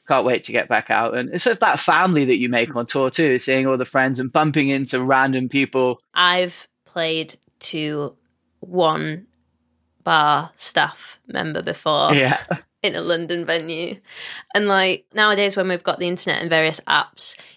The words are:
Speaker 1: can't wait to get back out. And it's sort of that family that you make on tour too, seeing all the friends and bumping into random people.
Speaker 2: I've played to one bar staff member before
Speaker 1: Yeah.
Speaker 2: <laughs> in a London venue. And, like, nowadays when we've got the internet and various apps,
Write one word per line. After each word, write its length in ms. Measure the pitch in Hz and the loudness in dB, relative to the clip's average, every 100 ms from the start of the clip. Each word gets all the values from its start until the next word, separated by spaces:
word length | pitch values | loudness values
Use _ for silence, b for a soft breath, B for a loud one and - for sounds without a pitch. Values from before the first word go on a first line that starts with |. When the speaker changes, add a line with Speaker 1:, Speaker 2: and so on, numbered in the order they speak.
| - | -2
Speaker 1:
can't 180 | 135 117 | 0 2
wait 180 | 123 | 0
to 80 | - | -2
get 160 | 113 - | -2 0
back 240 | 110 - | 0 2
out. 260 | 107 117 120 | 0 0 -2
And 160 | 127 | -4
it's 100 | 170 | -2
sort 100 | 247 226 | 0 2
of 60 | |
that 180 | 214 135 | 2 2
family 460 | - 160 185 160 135 | 2 4 4 4 4
that 120 | 113 | 2
you 120 | 123 | 2
make 260 | 120 117 117 | 0 0 -2
on 100 | 120 | -4
tour 240 | 139 131 | -2 0
too, 300 | - 156 127 | 2 2 2
seeing 260 | 127 131 135 | 2 0 2
all 120 | 131 | 0
the 80 | 127 | 0
friends 340 | 139 131 127 | 0 0 0
and 120 | 127 | 0
bumping 380 | 156 156 151 139 | 2 2 2 2
into 320 | 139 135 131 | 0 -2 -2
random 480 | 127 135 135 131 127 | 2 2 2 0 0
people. 520 | 139 135 131 127 120 _ | 0 0 2 0 0 _
Speaker 2:
I've 540 | - 180 180 180 - - _ _ | -2 0 2 -2 -6 -20 _ _
played 520 | - 165 160 156 - _ _ | -6 -4 -4 -6 -12 _ _
to 540 | - 160 151 151 147 - _ _ _ _ | -8 -6 -6 -6 -8 -10 _ _ _ _
one 680 | 185 180 165 156 156 156 214 _ _ _ _ _ _ _ | -6 0 2 0 -4 -8 -14 _ _ _ _ _ _ _
bar 480 | - 160 147 143 165 - | 0 2 4 2 -2 -10
staff 640 | - - 147 - - - - | -6 -2 -2 -4 -20 -20 -10
member 340 | - 160 156 | -6 -4 -6
before 520 | - - 160 151 156 | -6 -6 -2 0 2
Speaker 1:
Yeah. 240 | 143 131 - - | 2 2 0 -2
Speaker 2:
<laughs> 340 | 170 - _ | -8 -8 _
in 120 | 202 165 | -6 -4
a 60 | |
London 440 | 170 170 170 175 165 | -2 -2 -2 -6 -4
venue. 520 | 165 160 160 170 - _ B B B B 208 | -4 -4 -8 -8 -10 _ B B B B 0
And, 120 | 208 | 2
like, 380 | 196 190 180 _ | 4 2 0 _
nowadays 440 | 214 214 202 202 196 | 0 2 2 0 0
when 100 | 185 | -2
we've 160 | 175 | -2
got 160 | - - | -2 -2
the 80 | 175 | -2
internet 340 | 180 - - | -4 -4 -4
and 80 | 170 | 0
various 300 | 160 160 156 - | 2 2 0 0
apps, 480 | 151 - - - - B | 0 0 -4 -6 -6 B